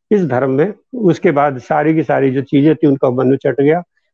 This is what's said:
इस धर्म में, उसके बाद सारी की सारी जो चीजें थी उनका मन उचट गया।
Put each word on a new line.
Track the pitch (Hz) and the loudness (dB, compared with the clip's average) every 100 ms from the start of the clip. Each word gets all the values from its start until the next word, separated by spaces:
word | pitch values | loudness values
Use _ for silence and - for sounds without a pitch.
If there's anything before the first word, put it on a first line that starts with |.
| _ | _
इस | 208 165 | -2 0
धर्म | 120 135 | -2 -2
में, | 135 185 202 _ 247 | 0 -2 -6 _ -2
उसके | 196 156 185 | 0 2 0
बाद | 143 147 131 | 0 0 -2
सारी | - 151 151 | -4 -2 0
की | 160 | -2
सारी | 139 135 135 | -2 0 0
जो | 131 | -2
चीजें | 131 143 147 151 | -2 0 2 2
थी | 147 | 0
उनका | 135 135 | 2 0
मन | 123 127 | 0 0
उचट | 135 143 135 | 0 -2 0
गया। | 139 170 175 _ _ | 0 0 -4 _ _